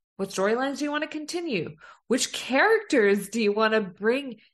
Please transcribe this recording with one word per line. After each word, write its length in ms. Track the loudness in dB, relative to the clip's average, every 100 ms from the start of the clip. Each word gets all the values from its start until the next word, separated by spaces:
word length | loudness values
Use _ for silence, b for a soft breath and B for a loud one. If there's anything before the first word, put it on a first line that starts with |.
| _ -10
What 140 | -6
storylines 480 | -2 0 0 -2 -4
do 80 | -4
you 60 |
want 120 | -4
to 60 | -4
continue? 680 | -8 -8 -6 -4 -4 -6 -12 B B -2
Which 240 | -2 -2
characters 960 | -6 0 4 4 4 2 4 4 2 0
do 140 | 0
you 100 | 0
want 220 | 2 2
to 80 | 2
bring 560 | -2 -2 -2 0 -4 -14 b